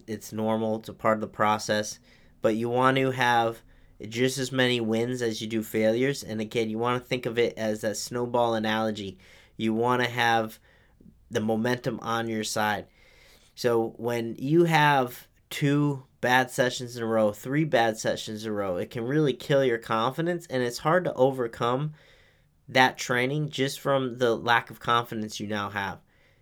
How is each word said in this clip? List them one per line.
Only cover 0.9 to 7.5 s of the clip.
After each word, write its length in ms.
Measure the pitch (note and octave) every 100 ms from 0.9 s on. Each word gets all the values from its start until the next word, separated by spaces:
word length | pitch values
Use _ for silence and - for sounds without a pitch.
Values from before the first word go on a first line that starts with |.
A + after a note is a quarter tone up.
part 240 | - A2+ A2
of 40 |
the 60 | G#2
process. 720 | - G#2+ G#2+ - G#2+ G#2+ - _ - - _
But 140 | A2+ A2
you 120 | A#2
want 300 | B2 C3 C3+
to 140 | C3+
have 500 | B2+ B2 A#2+ A#2 A#2 - - - - G#2+
just 320 | A2+ B2+ C3
as 120 | B2+
many 300 | C3 B2+ B2
wins 400 | A2 A2 A#2+ B2+
as 180 | A#2 A2
you 80 | A2
do 140 | A2+
failures. 640 | G#2+ A2+ A2 A#2 C3 C#3
And 180 | F#2 G#2+
again, 300 | G#2+ A#2+ A2
you 80 | A2
wanna 200 | A#2+ B2
think 280 | B2 B2+ B2
of 100 | A2+
it 180 | A2+